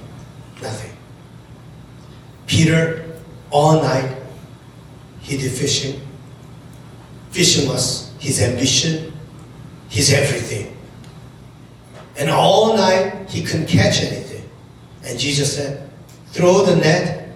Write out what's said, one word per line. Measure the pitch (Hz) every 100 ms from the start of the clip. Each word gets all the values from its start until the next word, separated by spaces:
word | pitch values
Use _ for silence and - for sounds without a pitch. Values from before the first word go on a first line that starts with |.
| - - - - - -
nothing. | - - - - - - - - - - - - - - - - - - -
Peter, | - 160 160 160 - - - - - -
all | 143 156 156
night, | 135 135 131 - - - - - - - - - - -
he | - 135
did | 135
fishing. | - 139 - 135 - - - - - - - - - - - - - -
Fishing | 190 175 151 135
was | 123 - - - -
his | 131 -
ambition, | - - 269 - 165 156 - - - - - - - - -
his | - -
everything. | - - 120 - 107 - - - - - - - - - - - - - - - -
And | -
all | - - 196 220 214
night, | 190 185 196 - -
he | 170
couldn't | - 165 151
catch | 170 185 -
anything. | - - - - - - - - - -
And | - 123
Jesus | 139 143 - -
said, | 135 - - - - - -
"Throw | - 175 196
the | 190 156
net | 156 175 - - -